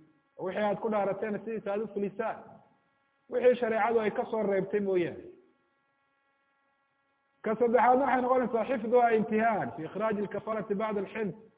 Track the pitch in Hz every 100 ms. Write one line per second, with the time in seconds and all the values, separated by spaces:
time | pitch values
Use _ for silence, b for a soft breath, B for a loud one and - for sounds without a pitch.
0 | - _ _ - 180 196 208 202 226 214
1 | 196 190 220 202 208 220 202 208 220 208
2 | 202 - 220 - - - _ _ _ _
3 | _ _ - 247 247 247 233 220 220 233
4 | 208 247 226 220 196 196 - 208 196 185
5 | 156 107 - - _ _ _ _ _ 277
6 | 277 277 277 277 277 277 277 _ _ _
7 | _ _ _ _ 214 220 240 233 233 254
8 | 269 254 247 254 240 226 220 262 220 247
9 | 233 220 - 214 226 202 127 - 156 190
10 | 220 202 196 202 214 220 196 196 220 208
11 | 190 226 208 - -